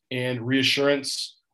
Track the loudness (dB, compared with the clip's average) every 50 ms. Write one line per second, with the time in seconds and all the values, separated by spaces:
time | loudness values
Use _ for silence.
0 | _ -8 -6 -4 -4 -4 -4 -4 -2 0 2 2 2 2 2 2 4 4 2 2
1 | 0 -4 -6 -8 -8 -10 -14 _ _ _